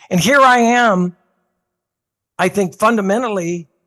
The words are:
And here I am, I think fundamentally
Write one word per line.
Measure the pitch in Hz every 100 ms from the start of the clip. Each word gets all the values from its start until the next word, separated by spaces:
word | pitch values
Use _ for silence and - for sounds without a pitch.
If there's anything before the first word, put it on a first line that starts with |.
| -
And | 185
here | 185 277
I | 262 247
am, | 233 247 240 180 180 - _ _ _ _ _ _ _ _ _ _ _ -
I | 185
think | 202 185 -
fundamentally | 214 226 190 214 247 196 170 175 156 _